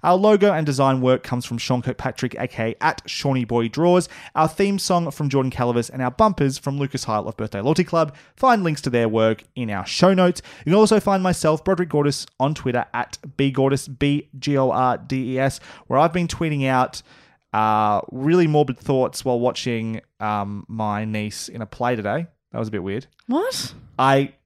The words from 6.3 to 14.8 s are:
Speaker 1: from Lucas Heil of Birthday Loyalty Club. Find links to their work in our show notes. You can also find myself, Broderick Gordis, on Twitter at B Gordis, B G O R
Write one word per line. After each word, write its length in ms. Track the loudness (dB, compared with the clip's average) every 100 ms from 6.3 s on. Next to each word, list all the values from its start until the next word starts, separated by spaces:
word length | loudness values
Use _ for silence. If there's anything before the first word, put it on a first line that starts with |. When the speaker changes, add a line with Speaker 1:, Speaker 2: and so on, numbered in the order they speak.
| 4 -2 -2
Speaker 1:
from 180 | -6 -4
Lucas 280 | -4 -6 -4
Heil 220 | -4 -4
of 80 | -8
Birthday 260 | -8 -4
Loyalty 220 | 0 0
Club. 300 | 2 0 0 -4 -20 _
Find 280 | 2 2
links 180 | 2 -2
to 100 | -2
their 180 | 0 2
work 340 | 2 2 0 _ -10
in 160 | -6
our 140 | -6 -6
show 260 | 2 4
notes. 300 | 6 2 0 -12 -10
You 60 | 2
can 100 | 4
also 240 | 6 4
find 240 | 2 0
myself, 400 | 0 0 0 0 0
Broderick 240 | -2 0
Gordis, 380 | 0 0 -2 -10 _
on 140 | -2
Twitter 320 | 0 -2 -2 -4
at 240 | -6 -8 -10 -14 -2
B 120 | 0
Gordis, 380 | 2 2 0 -4
B 420 | -2 0 0 -4 -8
G 180 | -2 2
O 140 | 2
R 300 | 2